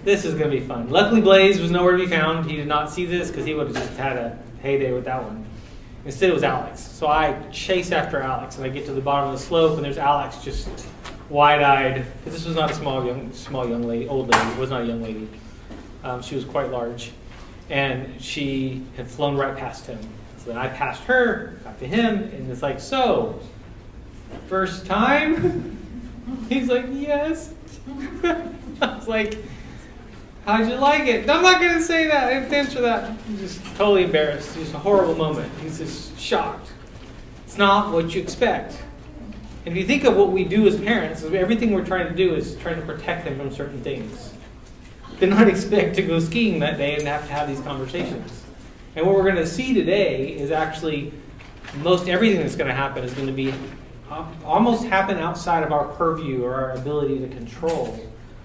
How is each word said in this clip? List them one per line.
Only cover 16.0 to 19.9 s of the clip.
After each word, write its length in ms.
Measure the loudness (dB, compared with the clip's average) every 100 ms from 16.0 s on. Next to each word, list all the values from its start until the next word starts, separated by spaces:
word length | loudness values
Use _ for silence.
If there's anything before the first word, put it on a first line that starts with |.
Um, 180 | -8 -8
she 140 | -6
was 100 | -8
quite 280 | -4 -4 -2
large. 400 | -4 -4 -6 -12 -14 -18 -16 -18 -16 -4
And 440 | 0 0 -2 -6 -10
she 640 | -8 -4 -2 -2 -2 -6 -10 -12
had 120 | -10
flown 280 | -2 0 0
right 200 | -2 -4
past 300 | -8 -10
him. 120 | -12